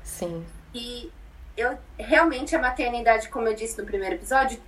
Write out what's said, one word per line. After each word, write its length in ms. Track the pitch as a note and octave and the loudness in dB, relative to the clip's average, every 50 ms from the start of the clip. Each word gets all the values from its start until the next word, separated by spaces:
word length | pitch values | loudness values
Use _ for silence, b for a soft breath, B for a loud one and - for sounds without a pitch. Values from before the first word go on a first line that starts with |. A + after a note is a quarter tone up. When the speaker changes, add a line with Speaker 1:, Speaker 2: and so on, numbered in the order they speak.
| - | -14
Speaker 1:
Sim. 420 | - - - F3+ F3 E3+ E3 E3 E3+ - - - - - | -12 -10 -8 -6 -6 -6 -8 -10 -12 -16 -20 -18 -14 -14
Speaker 2:
E 380 | A#3+ A#3 A#3+ A#3+ A#3+ - - - - - - - - - - - | -12 -12 -12 -12 -12 -14 -16 -16 -18 -20 -20 -20 -20 -20 -12 -4
eu, 200 | G#3+ A#3 B3 C#4+ - - - - - | -2 -2 -2 -2 -4 -10 -16 -14 -8
realmente, 560 | A3 A3+ D#4 D#4 E4 E4 C4 B3+ D4 - E4 | 0 4 6 6 6 6 4 0 -2 0 0
a 40 | D#4+ | 2
maternidade, 680 | B3+ B3+ B3 D4 B3+ A#3+ A#3+ A#3+ A#3 A#3 A3+ G#3+ A3 - | 2 0 0 0 -2 -2 -2 2 6 6 6 6 4 -4
como 180 | - A3+ A3+ A3+ | -4 -2 0 0
eu 40 | G#3+ | 0
disse 240 | G#3+ A3 A3+ - | 0 -4 -6 -6
no 80 | - G#3 | -8 -8
primeiro 300 | - - G3 F#3+ F#3 F3 | -4 -4 -4 -2 -2 -4
episódio, 440 | E3+ - - C4 C4+ C4 B3+ B3 - - | -4 -2 2 4 4 4 2 0 -6 -2